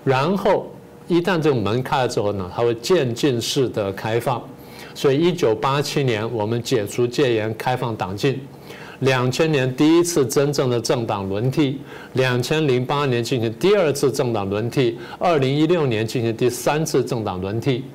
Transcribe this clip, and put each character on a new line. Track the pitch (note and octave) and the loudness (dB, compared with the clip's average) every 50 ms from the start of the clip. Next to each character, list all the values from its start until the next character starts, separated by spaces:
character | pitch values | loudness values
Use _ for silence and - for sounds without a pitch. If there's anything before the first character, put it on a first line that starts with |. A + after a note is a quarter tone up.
| - | 0
然 | C#3 C3 C3 C#3 E3 G3+ | 0 0 2 2 0 -2
后 | F#3 - A3 F3+ - - - - - - - - - - | 0 2 2 2 2 0 -6 -16 -18 -20 -20 -20 -20 -4
一 | - F3+ E3+ | 0 2 2
旦 | E3+ G#3 F#3+ E3 | 2 2 0 2
这 | D3 D#3+ | 2 2
个 | C#3 | 2
门 | A#2 G2+ G2 A2 B2+ | 2 0 0 0 -2
开 | C3 - D#3 | -2 0 0
了 | C#3 B2+ | 0 0
之 | A#2+ - C3 | 0 0 0
后 | G#2+ G2+ G2+ | 0 0 -2
呢， | G2 F#2 F2+ - | -2 -6 -6 -2
它 | - | 0
会 | A#2+ A#2+ A#2 | 0 0 0
渐 | A#2 - - F#3 E3+ C#3+ A#2+ A2+ | -2 0 2 2 2 2 0 -2
进 | - - D3 B2 A#2 | 0 0 0 0 0
式 | A2 - - C#3+ C3 G#2+ | -2 -2 0 0 0 0
的 | - A2+ G2+ G2 F#2+ | 0 -2 -2 -2 -4
开 | - - A2 A2 A#2 | -4 -4 -2 -2 0
放。 | A#2 C#3+ B2 A2+ - - - - - - - - - - - | 0 0 -4 -4 -6 -12 -18 -20 -20 -20 -18 -18 -18 -16 -10
所 | - - C#3+ | 0 2 2
以 | C3+ | 4
一 | C#3+ E3+ F3+ | 4 2 2
九 | E3 - D3 A#2 A2 | 2 2 2 2 2
八 | A2 C#3 C3+ C3+ D3 | 2 0 0 0 0
七 | C#3 - - D#3 C#3 | -2 -2 -2 0 0
年 | B2+ A2+ G#2 A2 A2+ B2 | 0 0 0 -2 -4 -2
我 | A2 G#2 | -4 -2
们 | G#2+ A#2 A#2+ | -2 -2 -4
解 | A2+ - C3+ A2+ G2+ | -2 0 0 0 0
除 | G2+ - - B2 | -2 -2 -2 -2
戒 | B2 A#2+ - D3 B2 A#2 | 0 2 0 2 2 2
严， | G#2+ G#2 A2 G#2+ | 0 0 -2 -4
开 | - - C3 C3 | -4 -4 -4 -2
放 | - C3+ A#2+ A2 | -2 -4 -6 -6
党 | G2 G2+ F2+ G2 | -6 -6 -8 -6
禁。 | G#2 - C#3 B2+ C#3 - - - - - - - - - - - - | -2 -2 -2 -2 -4 -8 -14 -18 -20 -18 -18 -18 -18 -18 -18 -10 -2
两 | C3 C3 C3 B2+ B2 B2+ | 0 0 2 2 0 0
千 | B2+ - E3 D#3+ | 0 0 0 2
年 | D#3 C3+ B2+ B2+ C3 | 2 2 0 0 0
第 | - D3+ D#3 E3 | 2 4 6 6
一 | E3+ | 6
次 | E3+ E3+ - D#3 C3+ | 4 2 2 0 0
真 | A#2 - D3 C#3 D3 | 2 2 2 2 2
正 | C#3+ D#3+ C#3+ B2+ | 0 0 0 2
的 | A#2+ A#2 | 0 0
政 | A2+ - D#3 B2+ A#2 | 0 0 -2 -2 0
党 | A2 A2 G2+ F#2+ F#2+ | -2 -4 -4 -4 -4
轮 | F#2+ G2+ A2+ C3 | -4 -2 -2 -2
替， | C3+ E3 D3+ C3 B2+ C3+ - - - - - - - | 0 2 0 0 0 -6 -10 -14 -16 -18 -18 -6 -2
两 | B2 C3 C3 B2 B2 | 0 0 2 0 0
千 | B2 - D#3 D#3 D#3+ | 0 0 0 0 2
零 | C#3+ B2 B2+ B2+ | 2 2 2 0
八 | C3 D3 C#3+ D3 | 0 0 0 0
年 | C#3 B2 A#2+ | 0 0 0
进 | A#2 A#2 C#3 A#2+ | 0 0 -2 0
行 | A2 A#2 A2 | 0 -2 -2
第 | - - F#3+ G#3 | 2 4 4 4
二 | G#3 F3 D3 | 6 4 2
次 | B2+ - - C3+ | 2 2 0 0
政 | A2+ - C3+ B2 | 2 2 0 0
党 | A2+ G#2 G2 G2 | 0 -2 -2 -2
轮 | G2 G#2 A#2 A#2 | -2 -2 -2 -2
替， | - D3 C3 A#2 A2+ - - - - - | 0 2 2 2 0 -4 -10 -14 -8 -2
二 | - F3+ E3+ C#3+ | 0 2 2 4
零 | C3 C3 C#3 | 2 2 2
一 | D3+ D#3 D#3+ | 2 2 2
六 | F3+ E3+ D3+ | 2 2 2
年 | C3 A2+ G#2 A2+ | 0 0 0 -2
进 | A2 - C3 | -2 -2 -2
行 | A2+ A#2 A2 | -2 -2 0
第 | A2 B2+ A#2+ | 2 0 0
三 | A#2+ - - D#3+ C#3+ D#3 D#3+ | 0 0 -2 0 0 0 -2
次 | D3+ - C#3+ A#2+ | 0 0 0 0
政 | - C3+ A#2 G#2 | 0 -4 -4 -4
党 | G2+ F#2 F#2 | -4 -4 -4
轮 | F#2 F#2+ G#2 A#2 | -4 -4 -4 -2
替。 | A2+ C#3+ B2+ A2+ C3+ - - | 0 -2 -2 -2 -4 -10 -16